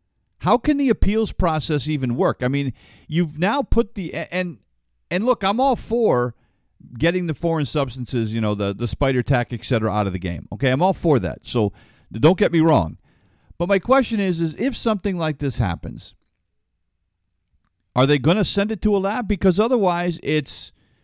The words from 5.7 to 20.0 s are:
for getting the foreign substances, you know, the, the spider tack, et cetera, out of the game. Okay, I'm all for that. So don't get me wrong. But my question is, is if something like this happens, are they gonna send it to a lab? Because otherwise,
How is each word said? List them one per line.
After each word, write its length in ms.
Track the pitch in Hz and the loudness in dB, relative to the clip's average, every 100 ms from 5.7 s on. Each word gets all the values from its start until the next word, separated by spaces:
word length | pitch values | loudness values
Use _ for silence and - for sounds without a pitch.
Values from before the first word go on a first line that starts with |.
| 247 | 0
for 600 | - 233 220 127 123 - _ _ _ _ - 120 | -2 0 2 2 0 -6 _ _ _ _ -18 -2
getting 300 | 165 180 175 | 0 0 -2
the 60 | |
foreign 320 | 147 170 160 143 | -2 -2 0 -2
substances, 680 | 147 135 123 120 123 110 | -2 -2 -4 -6 -2 -2
you 60 | 113 | 0
know, 160 | 107 104 | -2 0
the, 180 | 101 | -2
the 140 | 98 117 | -2 -6
spider 340 | - 135 131 | -2 0 0
tack, 300 | 120 131 120 | 0 0 0
et 140 | 117 - | -6 -2
cetera, 260 | 117 107 | 0 0
out 160 | 104 98 | 0 -2
of 60 | |
the 60 | 90 | -2
game. 280 | 90 87 - | -6 -8 -10
Okay, 180 | 98 131 | -2 0
I'm 100 | 131 | 2
all 120 | 185 | 0
for 260 | - 165 131 | 0 2 2
that. 200 | 90 - | 0 -6
So 300 | - 120 104 - _ _ _ | -4 0 0 -2 _ _ _
don't 260 | 113 143 180 | 2 2 4
get 160 | 208 | 2
me 80 | 165 | 4
wrong. 360 | 160 135 80 - _ _ _ _ _ - | 4 4 2 -6 _ _ _ _ _ -8
But 100 | 175 | -2
my 120 | 196 | 0
question 400 | 220 262 247 220 | 2 2 2 -2
is, 200 | 196 165 | -2 0
is 160 | 165 - | -2 -2
if 180 | 262 233 | -4 -2
something 400 | 233 214 202 180 | -2 -2 -2 -2
like 220 | 160 147 | -4 -4
this 180 | 139 - | -6 -2
happens, 580 | 104 85 76 57 - _ _ _ _ _ _ _ _ _ _ _ _ _ _ _ _ _ _ - | -2 -2 -8 -14 -18 _ _ _ _ _ _ _ _ _ _ _ _ _ _ _ _ _ _ 0
are 100 | 135 | 2
they 120 | 147 | 4
gonna 280 | 127 202 196 | 4 2 2
send 260 | - 208 | 0 -2
it 100 | 220 | 0
to 120 | 214 202 | 0 2
a 40 | |
lab? 280 | 190 233 196 | 0 -4 -4
Because 320 | 202 190 175 | 0 2 2
otherwise, 600 | 233 254 190 175 | 2 2 2 0